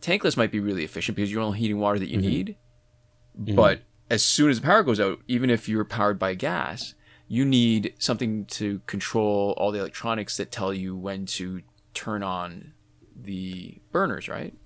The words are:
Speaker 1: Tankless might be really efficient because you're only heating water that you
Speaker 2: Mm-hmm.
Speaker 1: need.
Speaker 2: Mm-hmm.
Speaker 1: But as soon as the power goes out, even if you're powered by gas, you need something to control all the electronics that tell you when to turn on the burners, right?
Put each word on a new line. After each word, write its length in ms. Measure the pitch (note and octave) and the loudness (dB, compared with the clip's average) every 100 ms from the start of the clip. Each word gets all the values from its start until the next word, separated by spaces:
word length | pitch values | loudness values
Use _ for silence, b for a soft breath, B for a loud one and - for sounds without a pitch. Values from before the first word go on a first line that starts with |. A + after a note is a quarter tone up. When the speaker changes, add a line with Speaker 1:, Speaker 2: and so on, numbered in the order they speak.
Speaker 1:
Tankless 360 | - F#3+ F#3 C3+ | 0 2 2 2
might 140 | A2+ | 2
be 80 | G#2+ | 2
really 240 | G2+ F#2+ D#2 | 0 -2 -2
efficient 300 | - E2+ G2+ | -4 -4 -2
because 160 | G2+ | -2
you're 100 | G#2+ | 0
only 180 | A2 G2+ | -2 0
heating 200 | A2+ G#2 | 0 2
water 200 | G#2 G2+ | 2 2
that 100 | F#2+ | 0
you 80 | D#2+ | 0
Speaker 2:
Mm-hmm. 80 | F#2+ | 2
Speaker 1:
need. 260 | C#3+ G3 G3+ _ _ _ _ _ _ _ - | 2 -2 -8 _ _ _ _ _ _ _ -10
Speaker 2:
Mm-hmm. 160 | G#2+ G#2 | 0 6
Speaker 1:
But 260 | G#2+ F#2+ - _ _ | 6 4 -4 _ _
as 140 | A2+ | 0
soon 260 | - - D3 | 2 4 4
as 100 | B2 | 4
the 60 | A#2+ | 4
power 180 | G#3 | 4
goes 160 | E3 G#2+ | 4 2
out, 200 | G2 F#2 - | 2 0 -2
even 220 | B2 B2+ | 0 2
if 180 | A#2 - | 2 2
you're 160 | A2 G#2 | -2 -2
powered 320 | A2+ G#2 G2 | 2 2 2
by 140 | F#2+ | 0
gas, 600 | F#2 C3+ F3 - G2 - - b b b | 0 -2 -2 -4 -6 -12 -14 b b b
you 180 | A2+ C#3 | 0 4
need 480 | C3 A#2 A2 G#2 - | 6 6 4 0 -4
something 480 | - A#2 A#2+ A2 G2 | -2 -2 -2 -4 -6
to 340 | - G#2 G2+ - | -4 -4 -4 -6
control 680 | G2+ - A2+ G#2+ G2+ G2+ - | -8 -2 0 2 2 2 0
all 140 | G2 | 0
the 80 | G#2 | -2
electronics 560 | F#2+ - A#2 A2+ G2+ - | -6 -6 -6 -4 -4 -6
that 140 | G2 | -6
tell 220 | - F#2+ | -4 -4
you 220 | G2 F#2 F#2 | -2 -4 -6
when 300 | F#2 F#2+ F#2+ | -6 -8 -6
to 360 | - F2+ F#2 E2+ _ _ | -6 -6 -8 -12 _ _
turn 300 | - - G#2+ | -12 -6 -4
on 500 | G2 F#2 F2 E2+ - - _ _ - - | -4 -4 -6 -10 -18 -20 _ _ -20 -18
the 600 | G2+ F#2+ F#2 F#2 F2 - _ | -10 -8 -8 -10 -12 -18 _
burners, 360 | E3+ F#3 F#2+ - | -2 -2 -4 -6
right? 260 | - - - | -8 -10 -12